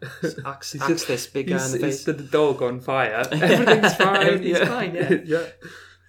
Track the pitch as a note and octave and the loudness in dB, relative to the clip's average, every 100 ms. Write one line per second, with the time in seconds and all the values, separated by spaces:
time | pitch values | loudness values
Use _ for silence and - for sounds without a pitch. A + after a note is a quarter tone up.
0 | C3 - D#3+ D3 C3+ C3+ - C#3 C#3 E3 | -16 -8 -8 -6 -10 -12 -12 -6 -2 -2
1 | - B2 - C#3+ C3+ C3+ C3 B2+ D3 C3+ | 0 -4 -4 -6 -2 -2 -2 -2 -2 -2
2 | - D3 C3 D3+ D3 C3+ B2 B2+ C3 C3 | -4 -6 -2 2 2 2 -2 -4 -4 0
3 | A#2+ A2 - D3+ E3+ - A#3 G#3+ G#3 - | 0 -2 -2 2 4 4 6 4 4 2
4 | G3 G3 E3 F#3+ F3+ F3 - A#3+ F#3+ F3 | 2 4 2 2 0 0 0 0 -4 -4
5 | D3+ C3 D#3+ D#3+ E3 - E3+ - - _ | 0 0 0 -4 -4 -12 -20 -20 -20 _